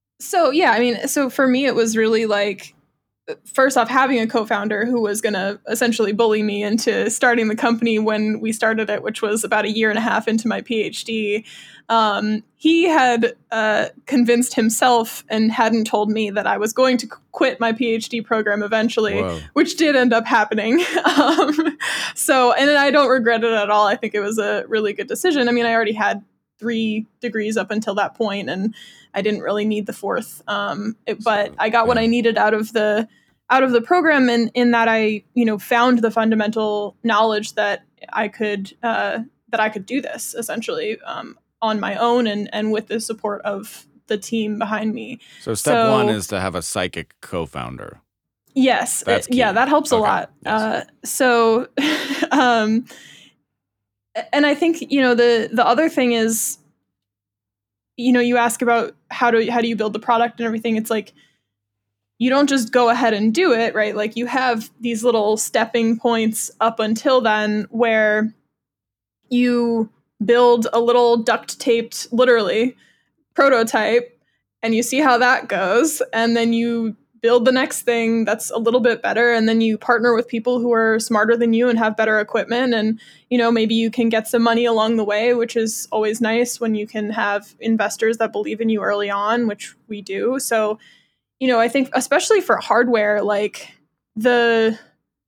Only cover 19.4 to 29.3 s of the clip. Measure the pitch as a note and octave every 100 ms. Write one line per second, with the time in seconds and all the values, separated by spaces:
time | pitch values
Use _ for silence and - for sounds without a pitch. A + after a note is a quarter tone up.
19.4 | D2+ C#4+ - - D#4 C4+ B3 A3+ A3+ A#3+
20.4 | G#3+ G#3+ G#3+ D4 F4 - E4 C#4+ C4+ D#4
21.4 | D4+ D4 D#4+ - - - - - - C4+
22.4 | B3 - C#4 D4 C#4 D4 C4 B3+ A3+ A3+
23.4 | A3+ A3 G3+ G#3 G#3 A3 G#3+ G#3 G3+ A3
24.4 | G#3 G#3 - A3 G#3 G#3 - - F4+ C#4+
25.4 | A#3+ A#3+ A#3 A3+ G#3+ G#3+ G3+ G3+ - _
26.4 | _ - A3+ A3+ A3 G#3+ A3 _ A#3+ A3
27.4 | G#3+ G#3+ - G#3+ G#3+ G3+ G3 - G#3+ G3+
28.4 | D#3 F#3 G#3+ - - - _ G3 G#3